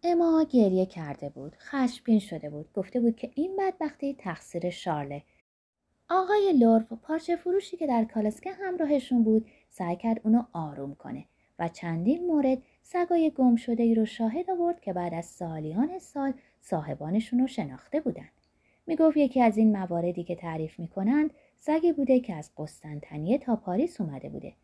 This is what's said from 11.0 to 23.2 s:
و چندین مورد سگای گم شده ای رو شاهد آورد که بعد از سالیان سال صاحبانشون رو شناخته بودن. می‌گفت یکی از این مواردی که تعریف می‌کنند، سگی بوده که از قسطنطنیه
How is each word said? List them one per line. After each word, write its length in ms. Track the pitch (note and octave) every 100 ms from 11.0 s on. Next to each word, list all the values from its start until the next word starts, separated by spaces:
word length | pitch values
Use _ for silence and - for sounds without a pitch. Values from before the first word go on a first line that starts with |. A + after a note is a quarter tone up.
| - C3+ - _ _ _
و 80 | E3+
چندین 600 | - E3+ E3 F3+ E4 F4
مورد 300 | D#4 C4+ C4 - _
سگای 500 | _ F4+ F4 E4+ D#4+
گم 240 | D4 B3+ A#3
شده 280 | A#3+ A3+
ای 120 | A#3 A3+
رو 100 | A3
شاهد 440 | - A3+ C4 F4+
آورد 300 | F#4 E4+ E4+
که 140 | -
بعد 200 | F3+ F3
از 120 | E3 E3
سالیان 760 | - E3+ D#3+ D3+ F3 D4 F#4
سال 340 | - C#4+ C#4 C4 _ _
صاحبانشون 760 | - D#3+ D3 C#3+ D3+ G3 A3 B3
رو 80 | C4
شناخته 520 | - D3+ C3 - D4
بودن. 300 | D#4 - - _ _ _ _ _ -
می‌گفت 300 | E4 D#4+ D4+
یکی 240 | C#4 C4
از 160 | A#3+ G#3
این 200 | A3 G#3
مواردی 460 | F#3 E3+ F3 F3+
که 120 | E3+ E3+
تعریف 440 | E3+ D#3+ D#3 -
می‌کنند، 540 | E3+ - G3+ C#4+ D4+ - _ _
سگی 340 | - D#4 E4+
بوده 260 | D4+ C4 B3+
که 140 | B3
از 180 | E3 D#3 -
قسطنطنیه 800 | D3+ - D#3 D3 - D3+